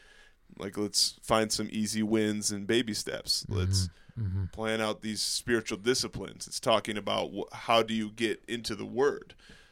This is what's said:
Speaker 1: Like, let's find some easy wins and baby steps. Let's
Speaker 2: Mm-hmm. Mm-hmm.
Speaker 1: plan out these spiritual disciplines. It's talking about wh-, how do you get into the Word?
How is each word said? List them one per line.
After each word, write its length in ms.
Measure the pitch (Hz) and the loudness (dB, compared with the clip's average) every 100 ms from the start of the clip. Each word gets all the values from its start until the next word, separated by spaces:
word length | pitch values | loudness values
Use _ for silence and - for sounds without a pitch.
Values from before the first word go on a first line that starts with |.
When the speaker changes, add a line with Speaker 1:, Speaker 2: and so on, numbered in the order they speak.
| - - - _ _ - | -20 -20 -20 _ _ -12
Speaker 1:
Like, 200 | 98 101 | -8 -4
let's 400 | 104 - - - | 0 2 2 0
find 300 | - 113 110 | 2 4 4
some 160 | - 107 | 0 -2
easy 320 | 110 107 110 | -2 -2 0
wins 480 | 107 110 107 107 101 | 4 4 4 2 -2
and 160 | 101 98 | -4 2
baby 280 | 113 120 | 2 2
steps. 500 | 104 - - - - - | -4 -4 -6 -2 -2 0
Let's 400 | - 92 95 90 - - - | 0 2 2 0 -6 -16 -6
Speaker 2:
Mm-hmm. 40 | 101 | -2
Mm-hmm. 180 | 92 90 | -2 -4
Speaker 1:
plan 340 | - 110 110 | -2 -2 0
out 220 | 110 110 | 0 -2
these 180 | 110 104 | -4 -2
spiritual 560 | - - - 117 - 104 | -2 -2 2 2 2 -2
disciplines. 720 | 110 127 110 - 95 - - | 2 2 0 -6 -10 -10 -8
It's 120 | - | -4
talking 380 | 127 107 107 104 | 2 2 2 -6
about 360 | 101 104 87 | -2 -2 -2
wh-, 200 | 95 - | -4 -8
how 280 | - - 117 | -8 2 4
do 100 | 110 | 4
you 180 | 110 107 | 0 -2
get 320 | 107 113 - - | -2 -2 -2 -6
into 260 | 117 113 | -6 -6
the 120 | 104 107 | -6 -6
Word? 480 | 110 139 - - - - - - | 0 0 0 -10 -20 -20 -20 -20